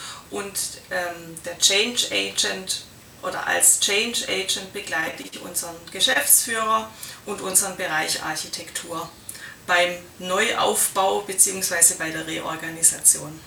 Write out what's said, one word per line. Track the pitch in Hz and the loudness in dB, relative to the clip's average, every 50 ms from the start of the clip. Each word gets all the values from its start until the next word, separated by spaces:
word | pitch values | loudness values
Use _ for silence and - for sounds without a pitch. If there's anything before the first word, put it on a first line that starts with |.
| - - - - - - | -12 -12 -12 -14 -12 -8
Und, | 196 202 196 196 190 - - - - - - - | -6 -6 -6 -6 -6 -6 -6 -6 -8 -12 -10 -6
ähm, | 185 185 175 175 175 170 170 165 165 - - | -4 -4 -4 -4 -6 -8 -12 -12 -14 -12 -10
der | 175 - - | -10 -4 2
Change | - - 196 202 226 247 247 240 - - | 2 4 4 4 2 2 0 -2 -2 0
Agent | 208 196 196 196 196 - 208 202 196 190 185 185 - - - - - - - - - - | 0 -2 -2 -2 -2 0 0 0 -2 -4 -4 -6 -6 -6 -6 -12 -20 -20 -20 -20 -16 -8
oder | - - - - - | -8 -6 -6 -4 -2
als | - - - - - - - | 0 2 4 6 6 6 4
Change | - - 196 208 226 240 233 - - | 4 2 2 2 0 0 -2 -4 -2
Agent | - 190 190 190 - - 208 190 190 - | -2 -2 -2 0 0 -2 -4 -4 -8 -10
begleite | 202 - - 175 165 165 165 - - - | -10 -6 -4 -2 -2 -2 -2 -4 -8 -12
ich | - - - | -12 -12 -12
unseren | - 180 175 - 175 175 165 165 - - | -10 -6 -4 -4 -4 -6 -10 -12 -14 -8
Geschäftsführer | - - - 254 262 277 285 - - - - 240 233 220 220 220 220 220 220 - - - - - - - - | -2 2 2 4 4 4 6 6 6 6 6 2 0 0 2 4 2 2 2 -2 -10 -12 -12 -12 -12 -12 -8
und | 208 202 185 | -8 -8 -6
unseren | 190 190 190 190 202 185 185 | -2 4 4 4 4 2 -4
Bereich | 190 185 170 160 156 160 160 - - - | -4 -4 -2 0 0 0 0 -2 -2 -2
Architektur | 247 - - - - - - - - - - 180 170 165 160 165 - - - - - - - - - - - - | -4 -4 -4 -6 -6 -8 -8 -8 -8 -8 -8 -8 -6 -6 -6 -8 -8 -12 -18 -16 -16 -14 -14 -14 -16 -16 -10 -2
beim | - 180 175 175 175 175 175 - - - - | 2 4 4 4 4 0 -4 -10 -16 -14 -10
Neuaufbau | 180 185 185 196 220 240 - - - 202 214 - - - - 196 190 196 202 208 | -6 -2 0 2 2 2 2 2 2 2 4 4 2 2 4 4 4 4 4 2
beziehungsweise | 202 202 190 190 - 190 190 190 190 - 180 170 165 - - | -2 -2 2 2 2 2 2 -2 -2 0 4 6 6 6 6
bei | - 160 160 | 4 -4 -4
der | 160 160 156 | -4 -4 -6
Reorganisation. | 160 160 160 156 151 160 160 165 165 165 165 165 - - - - - - - - 151 156 - - | -4 -6 -4 -4 -4 -6 -6 -6 -8 -4 2 2 2 4 4 4 4 4 4 0 -10 -12 -10 -2